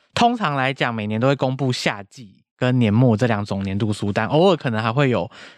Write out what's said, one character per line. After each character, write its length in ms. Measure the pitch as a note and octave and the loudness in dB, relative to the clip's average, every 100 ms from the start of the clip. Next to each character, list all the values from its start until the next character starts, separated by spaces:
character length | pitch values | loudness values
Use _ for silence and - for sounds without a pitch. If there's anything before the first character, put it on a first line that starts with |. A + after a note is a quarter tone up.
| _ | _
通 240 | - A#3 A#3+ | 2 2 2
常 180 | E3+ C#3 | -2 0
来 180 | C3 | -2
讲， 220 | C3+ C3 A2+ | -2 -4 -2
每 100 | G#2 | -4
年 140 | G#2+ | 0
都 80 | C3+ | 2
会 80 | C#3 | 2
公 220 | C3+ C3 | 0 -2
布 160 | C3+ | -2
夏 280 | B2 D#3+ G#2 | -2 -4 -4
季 320 | G2+ - G#2 _ _ - | -10 -20 -20 _ _ -4
跟 220 | B2+ B2+ | 0 2
年 140 | A2+ | 4
末 240 | G#2+ C3 G#2+ | 4 4 4
这 100 | B2 | 2
两 160 | G#2 | 0
种 180 | G#2 G2 | -4 -4
年 140 | G2 G2 | -4 -4
度 140 | G#2+ | -4
书 180 | G#2 G2+ | -4 -4
单， 160 | G#2+ A2 | -2 0
偶 220 | D3+ G3 | 2 2
尔 60 | D#3+ | 2
可 140 | C3+ | -2
能 120 | A2 | -4
还 100 | A2+ | -2
会 180 | B2+ C#3 | 0 0
有 200 | G#2+ G2 - - | 0 -4 -10 -20